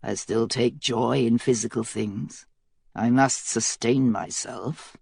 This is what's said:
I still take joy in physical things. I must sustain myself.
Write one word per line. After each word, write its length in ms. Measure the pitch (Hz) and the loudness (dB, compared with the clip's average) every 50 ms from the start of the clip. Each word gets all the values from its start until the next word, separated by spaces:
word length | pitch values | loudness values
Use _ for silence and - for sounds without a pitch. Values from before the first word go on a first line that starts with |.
I 120 | - 113 104 | -6 -6 -6
still 320 | 92 - - 98 113 113 | -6 -6 -2 0 0 0
take 320 | 113 - 127 123 123 - 147 | 0 0 0 0 0 0 -2
joy 460 | - - 123 117 127 117 123 139 127 | -6 -4 0 0 0 2 2 2 4
in 140 | 117 117 120 | 4 2 2
physical 440 | - - 127 113 110 113 - 117 | 4 2 0 0 0 -4 -4 -4
things. 640 | 113 - - 110 110 107 98 107 139 - - - - _ _ _ _ _ _ _ _ _ _ | -4 -4 -4 -4 -4 -4 -4 -6 -8 -8 -12 -16 -20 _ _ _ _ _ _ _ _ _ _
I 160 | - 107 117 | -2 0 2
must 380 | 120 131 135 131 - - - - | 6 6 4 4 2 -2 -4 -4
sustain 640 | - 117 110 - - - - 113 123 139 131 123 | -2 -2 -2 -2 -4 -2 2 2 4 4 4 2
myself. 840 | 110 98 85 - - - - - - 117 92 117 160 - - - - - | 2 0 -2 -6 -8 -8 -8 -8 -10 -8 -6 -6 -6 -8 -10 -20 -20 -20